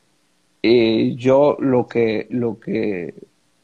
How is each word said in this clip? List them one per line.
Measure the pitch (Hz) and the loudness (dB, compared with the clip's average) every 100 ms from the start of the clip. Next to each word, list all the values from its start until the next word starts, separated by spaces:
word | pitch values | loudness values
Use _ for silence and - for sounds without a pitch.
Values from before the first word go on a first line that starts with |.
| _ _ _ _ _ _ | _ _ _ _ _ _
eh, | 110 120 113 113 127 127 | 2 4 4 2 -2 -2
yo | 123 135 147 - | 2 4 4 2
lo | 143 127 117 | 0 0 0
que, | 120 113 107 - | -2 -2 -2 -6
lo | 123 117 107 | -4 -4 -6
que, | - 117 107 92 80 - - _ _ _ | -8 -6 -4 -6 -10 -14 -20 _ _ _